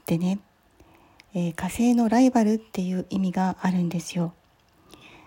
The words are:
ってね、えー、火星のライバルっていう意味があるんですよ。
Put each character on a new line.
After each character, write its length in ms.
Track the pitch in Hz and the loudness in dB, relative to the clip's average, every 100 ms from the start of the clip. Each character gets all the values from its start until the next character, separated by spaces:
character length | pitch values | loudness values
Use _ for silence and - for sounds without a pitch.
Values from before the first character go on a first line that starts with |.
っ 40 | - | -4
て 120 | 170 | -2
ね、 220 | 180 202 _ _ _ _ - _ _ _ _ | -2 -6 _ _ _ _ -20 _ _ _ _
え 160 | 185 170 | -6 -6
ー、 60 | 160 | -6
火 140 | 180 | -8
星 260 | - 240 240 | 0 2 2
の 140 | 226 | 4
ラ 100 | 226 | 4
イ 100 | 262 | 4
バ 140 | 247 | 4
ル 120 | 214 220 | 2 0
っ 20 | |
て 240 | - - | -4 -6
い 120 | 185 185 | -4 -4
う 100 | - | -4
意 100 | 190 | -2
味 120 | 185 | -2
が 240 | 185 185 180 | 0 -2 -2
あ 100 | 190 | -2
る 60 | 180 | 0
ん 100 | 175 | -2
で 140 | 170 | -4
す 160 | - 175 | -6 -4
よ。 160 | 170 - _ _ _ _ _ - - - | -6 -6 _ _ _ _ _ -20 -20 -20